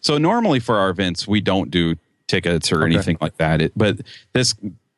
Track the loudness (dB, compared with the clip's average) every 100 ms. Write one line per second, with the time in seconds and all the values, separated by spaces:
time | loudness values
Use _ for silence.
0 | -2 0 2 2 2 0 0 0 0 0
1 | -2 -2 0 0 2 0 0 0 0 -2
2 | _ _ -4 -2 0 -2 0 0 2 0
3 | 0 -2 -4 -2 0 2 0 0 0 -2
4 | -8 -20 _ 0 0 -2 -10 -14 _